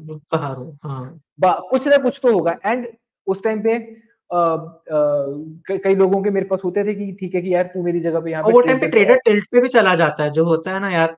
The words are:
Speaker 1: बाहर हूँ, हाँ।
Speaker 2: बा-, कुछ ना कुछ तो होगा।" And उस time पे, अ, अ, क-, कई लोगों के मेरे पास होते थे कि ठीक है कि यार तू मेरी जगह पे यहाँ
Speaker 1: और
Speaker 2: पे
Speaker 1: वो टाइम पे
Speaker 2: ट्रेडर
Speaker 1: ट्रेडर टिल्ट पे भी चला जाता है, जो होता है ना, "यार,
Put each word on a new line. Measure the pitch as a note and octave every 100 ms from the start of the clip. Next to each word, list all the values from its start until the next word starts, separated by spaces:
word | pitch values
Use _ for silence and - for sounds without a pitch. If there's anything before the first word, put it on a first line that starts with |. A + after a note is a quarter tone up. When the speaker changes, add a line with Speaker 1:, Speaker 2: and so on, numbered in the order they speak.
Speaker 1:
बाहर | D#3 D#3 - D#3+ C#3 C3
हूँ, | D3 C#3+
हाँ। | D#3 C3+ B2+ - _ -
Speaker 2:
बा-, | F3+ E3+ -
कुछ | B3+ C4+
ना | C#4
कुछ | B3 -
तो | B3
होगा।" | G3+ D#3+ E3+
And | G3+ B3 A#3+ - _ _ -
उस | F#3+
time | A3 G#3+
पे, | A3 A3+ A3+ - _ _ -
अ, | F3
अ, | E3+ D#3+ D#3+ - - D#3 D3 D3 C#3 D3 D#3+ D#3+ -
क-, | F#3+
कई | F#3+
लोगों | F#3+ F#3 G3
के | G3+
मेरे | F#3+ F#3+
पास | F#3+
होते | F#3+ F#3
थे | G3+
कि | G3+ G3+
ठीक | F#3+ F#3
है | F#3
कि | F3+
यार | F3 F3+
तू | F#3
मेरी | F3 E3+
जगह | E3 D#3+
पे | E3
यहाँ | D#3+
Speaker 1:
और | G#3+
Speaker 2:
पे |
Speaker 1:
वो | A#3+
टाइम | B3 C4
पे | D4+
Speaker 2:
ट्रेडर | A3+ G3
Speaker 1:
ट्रेडर | B3
टिल्ट | A#3 G#3 -
पे | A#3+
भी | B3+
चला | A#3 G3
जाता | F3 D#3 D3
है, | D3+
जो | D3
होता | E3+ D#3+ E3+
है | F#3+
ना, | G3
"यार, | F3 E3